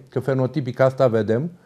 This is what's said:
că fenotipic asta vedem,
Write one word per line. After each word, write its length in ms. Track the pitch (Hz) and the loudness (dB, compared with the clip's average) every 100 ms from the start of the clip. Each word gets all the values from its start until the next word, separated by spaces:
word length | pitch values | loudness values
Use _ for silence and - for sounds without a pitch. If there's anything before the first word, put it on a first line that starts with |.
| - | -8
că 100 | 127 | -6
fenotipic 600 | 143 131 127 151 127 117 | -2 -2 -2 -4 -6 0
asta 280 | 131 131 131 | 0 4 2
vedem, 440 | 110 104 113 170 - | 2 0 0 -2 -10